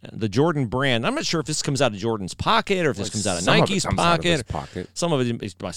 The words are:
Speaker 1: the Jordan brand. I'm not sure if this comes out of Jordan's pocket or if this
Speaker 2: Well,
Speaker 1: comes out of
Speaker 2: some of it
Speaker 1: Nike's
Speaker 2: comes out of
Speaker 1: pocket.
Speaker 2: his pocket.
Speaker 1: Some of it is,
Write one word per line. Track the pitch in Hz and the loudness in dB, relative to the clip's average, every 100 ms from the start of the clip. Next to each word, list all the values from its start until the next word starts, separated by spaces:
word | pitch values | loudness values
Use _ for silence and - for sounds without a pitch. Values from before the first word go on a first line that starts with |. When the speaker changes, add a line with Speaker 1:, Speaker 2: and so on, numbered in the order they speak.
| - | -16
Speaker 1:
the | - 110 | -6 -2
Jordan | 98 160 147 120 | 2 2 2 0
brand. | 123 139 117 147 | 0 2 2 0
I'm | 285 | -2
not | 180 | -2
sure | 165 | -2
if | 147 | -2
this | 151 | -2
comes | - 135 | -2 2
out | 131 | 0
of | 101 | 0
Jordan's | 113 110 92 - | -2 -2 -4 -4
pocket | 170 220 - 190 160 | 0 0 2 0 0
or | |
if | 95 | -2
this | 90 | -4
Speaker 2:
Well, | |
Speaker 1:
comes | 107 98 | -2 -2
out | 87 | 0
of | |
Speaker 2:
some | 90 | 2
of | 208 | 4
it | 139 | 4
Speaker 1:
Nike's | 196 - | 2 0
Speaker 2:
comes | - | 2
out | |
of | 170 165 | 4 4
Speaker 1:
pocket. | 170 | 2
Speaker 2:
his | 160 | 0
pocket. | - 78 73 90 90 | -2 -6 -6 -8 -10
Speaker 1:
Some | - 170 | -4 -2
of | 147 | 0
it | 123 117 | 0 -2
is, | 107 - 95 | -8 -8 -10